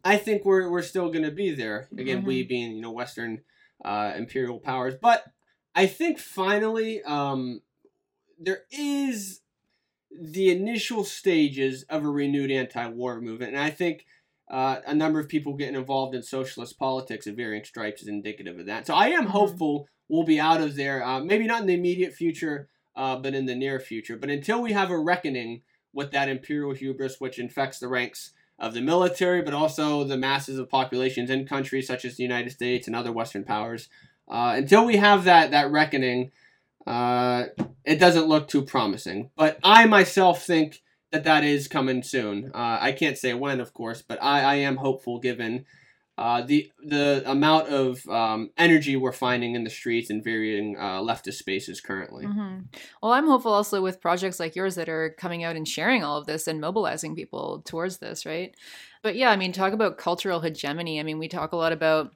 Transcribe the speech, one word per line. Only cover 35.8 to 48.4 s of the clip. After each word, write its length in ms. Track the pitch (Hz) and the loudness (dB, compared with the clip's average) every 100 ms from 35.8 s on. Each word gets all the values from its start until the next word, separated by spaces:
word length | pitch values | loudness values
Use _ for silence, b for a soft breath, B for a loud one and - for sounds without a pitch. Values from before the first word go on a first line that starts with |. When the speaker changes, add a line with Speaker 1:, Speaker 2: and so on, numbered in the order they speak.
| 151 139 127 123 131 b b b b _ - | 2 2 0 0 -4 b b b b _ -6
Speaker 1:
uh, 580 | 120 123 123 123 123 123 - - - | -2 0 2 2 0 -2 -6 -8 -6
it 140 | - 156 | 0 6
doesn't 280 | 180 165 160 | 8 8 4
look 180 | 151 143 | 2 2
too 140 | 143 | -2
promising. 680 | 139 131 107 92 - 95 123 - | 0 -2 -2 -4 -6 -10 -10 2
But 220 | 156 156 | 2 4
I 240 | 185 220 226 | 10 10 12
myself 580 | 208 185 - 185 170 | 8 6 6 6 4
think 380 | - 165 151 - _ _ _ | 2 2 2 -4 _ _ _
that 140 | 156 | -2
that 200 | 151 156 | 4 4
is 240 | 147 143 139 | 4 0 0
coming 340 | 151 131 127 | -2 0 -2
soon. 480 | 120 131 107 101 135 | -2 -2 -2 -4 -6
Uh, 240 | 120 117 113 | -4 -2 0
I 120 | 127 | -2
can't 240 | 135 156 135 | 0 -2 0
say 160 | 127 | -4
when, 260 | 120 139 131 | -2 -2 -4
of 120 | 113 | -6
course, 300 | - 117 113 | -10 -10 -10
but 200 | _ 110 | _ -4
I, 200 | 139 143 | 2 4
I 120 | 135 143 | 4 2
am 200 | 139 135 | 0 0
hopeful 420 | 135 135 - 120 | -2 -2 -6 -4
given, 440 | 123 120 113 123 135 b b b b - | -4 -2 -4 -6 -8 b b b b -4
uh, 240 | 117 120 | 0 0
the, 280 | 123 147 - _ | 2 0 0 _
the 380 | 151 147 143 139 131 | -4 0 2 2 2
amount 420 | 139 151 156 147 | 2 6 4 4
of, 380 | 139 131 127 - | 0 0 -2 -4
um, 420 | 113 113 110 | 0 0 -2